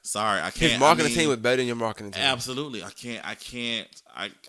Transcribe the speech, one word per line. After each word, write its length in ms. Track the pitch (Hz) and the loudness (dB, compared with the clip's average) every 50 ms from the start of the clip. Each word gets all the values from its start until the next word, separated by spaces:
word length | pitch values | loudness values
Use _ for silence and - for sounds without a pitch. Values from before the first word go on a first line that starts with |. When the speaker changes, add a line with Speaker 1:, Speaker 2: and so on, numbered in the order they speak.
Speaker 1:
Sorry, 380 | - - - 104 107 107 98 90 | -8 -6 -2 0 2 2 2 2
I 100 | 78 95 | 0 -4
can't. 220 | - - 165 156 | -2 0 2 2
Speaker 2:
his 80 | 113 123 | 4 6
marketing 260 | 135 156 170 165 151 | 6 6 6 6 4
Speaker 1:
I 20 | 143 | 2
mean, 80 | - 170 | 2 2
Speaker 2:
team 100 | 160 147 | 2 2
was 80 | 131 113 | 2 2
better 200 | 110 120 127 127 | 4 2 4 4
than 80 | 127 | 2
your 100 | 120 120 | 0 0
marketing 360 | 117 113 110 104 - 104 101 | -2 -2 -2 -2 -4 -10 -8
team. 100 | 92 87 | -4 0
Speaker 1:
Absolutely. 600 | 131 135 131 120 113 127 127 131 151 147 120 104 | 2 2 2 0 -4 -6 -6 -6 -6 -6 -8 -10
I 80 | 85 101 | -10 -12
can't. 360 | - - 123 120 117 98 - | -14 -12 -10 -10 -10 -8 -8
I 80 | 98 110 | -10 -10
can't. 520 | - - - 120 123 120 117 117 110 - - - - _ - 58 | -10 -12 -12 -8 -6 -4 -4 -4 -4 -6 -10 -18 -20 _ -16 -10
I, 140 | 65 98 104 - _ - | -8 -8 -10 -10 _ -12